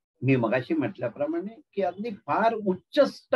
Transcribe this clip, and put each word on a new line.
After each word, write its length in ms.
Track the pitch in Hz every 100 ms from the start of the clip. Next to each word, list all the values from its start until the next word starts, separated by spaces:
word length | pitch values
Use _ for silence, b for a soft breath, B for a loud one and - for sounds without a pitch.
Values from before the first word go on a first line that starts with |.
| _ -
मी 120 | 131 131
मगाशी 380 | 113 127 127
म्हटल्याप्रमाणे 880 | 160 120 - 117 127 147 339 202 - - 202
की 60 |
अगदी 280 | 180 185 233
फार 440 | 202 - 165 226
उच्चस्त 800 | 220 202 185 _ 294 247 - -